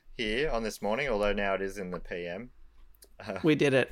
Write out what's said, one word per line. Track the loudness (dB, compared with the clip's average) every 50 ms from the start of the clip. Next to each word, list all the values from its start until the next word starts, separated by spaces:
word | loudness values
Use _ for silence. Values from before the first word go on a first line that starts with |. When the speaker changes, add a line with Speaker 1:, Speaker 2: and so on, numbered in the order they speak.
| _ -20 -8 -6
Speaker 1:
here | -4 -2 0 0 0 0
on | 0 -2
this | -2 -2 -6 -4 -2
morning, | 0 0 0 0 0
although | 2 2 4 4 2
now | 2 2 2 2
it | 0 0
is | -4 -4 -6
in | -8 -8
the | -8 -8
P | -8 -8 -8 -6 -6 -6
M. | -8 -8 -10 -12 -16 -20 -20 -20 _ -20 -20 -20 -20 _ -20 -20 -20 -16 -8 -6
<laughs> | -6 0 2
Speaker 2:
We | 4 4
did | 6 4 4 4
it. | 4 2 4